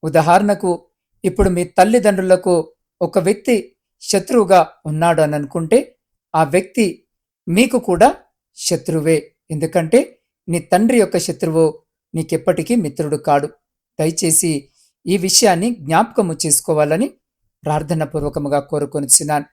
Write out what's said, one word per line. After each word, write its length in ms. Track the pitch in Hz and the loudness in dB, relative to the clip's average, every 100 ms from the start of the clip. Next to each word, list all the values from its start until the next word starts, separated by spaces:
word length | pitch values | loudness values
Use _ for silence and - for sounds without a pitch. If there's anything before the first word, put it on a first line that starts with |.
ఉదాహరణకు, 800 | 160 156 156 180 202 202 185 175 _ _ _ _ 190 | 0 0 4 4 2 -2 -2 -4 _ _ _ _ -4
ఇప్పుడు 240 | - 190 | 0 0
మీ 140 | 175 | 0
తల్లిదండ్రులకు 1080 | 175 - 190 240 208 190 185 185 185 170 160 _ _ _ | -2 2 4 4 2 0 2 2 4 0 -2 _ _ _
ఒక 180 | 165 202 | -4 -2
వ్యక్తి 560 | 175 202 - 226 - _ _ _ | 0 -2 0 -2 -2 _ _ _
శత్రువుగా 720 | - 196 190 247 190 185 160 _ 156 | -4 -4 0 0 4 4 4 _ -8
ఉన్నాడు 360 | 151 170 160 | -2 0 2
అని 140 | 156 147 | 0 0
అనుకుంటే, 600 | 143 175 165 226 277 _ _ _ _ 160 | -6 -6 0 0 0 _ _ _ _ -2
ఆ 80 | |
వ్యక్తి 600 | 156 175 196 - 208 - _ _ _ _ - | 0 0 -2 -2 -2 -2 _ _ _ _ -4
మీకు 320 | 175 254 247 | 2 2 0
కూడా 360 | - 175 240 - _ _ _ - | -2 4 2 2 _ _ _ -10
శత్రువే. 760 | - 170 - 160 151 156 - _ _ | -4 -4 -2 -4 0 -2 -4 _ _
ఎందుకంటే 680 | 156 160 180 160 240 - _ _ _ - | -8 -4 -2 2 0 0 _ _ _ -6
నీ 100 | 165 | -6
తండ్రి 400 | - 180 226 254 | 0 2 2 2
యొక్క 180 | 190 180 | 2 0
శత్రువు 600 | - 143 160 160 160 - _ _ _ 165 | -4 -6 -2 0 0 -2 _ _ _ -10
నీకెప్పటికీ 600 | 160 160 - 170 160 240 | -6 -4 -2 -2 0 -2
మిత్రుడు 420 | 160 143 151 147 | -2 -6 -6 -4
కాడు. 300 | - 143 147 _ _ _ _ - | 0 0 0 _ _ _ _ -4
దయచేసి 720 | 156 160 175 156 170 147 - _ _ _ - | -4 -2 -2 0 0 -4 -8 _ _ _ -4
ఈ 100 | 190 | -2
విషయాన్ని 580 | 185 - 220 170 220 226 | 0 2 2 2 -2 -6
జ్ఞాపకము 600 | 139 160 226 - 185 156 160 | -2 0 0 -2 -4 -4 -4
చేసుకోవాలని 640 | 147 - 156 147 160 269 _ _ _ _ _ - | -4 -2 0 0 0 -2 _ _ _ _ _ -4
ప్రార్థనాపూర్వకముగా 920 | 151 151 165 151 156 143 147 143 143 | -4 -4 -6 -4 -6 -6 -6 -4 -4
కోరుకొనుచున్నాను. 840 | 139 151 143 151 139 - 143 147 143 | -4 -6 -4 -6 -2 -2 0 -4 -6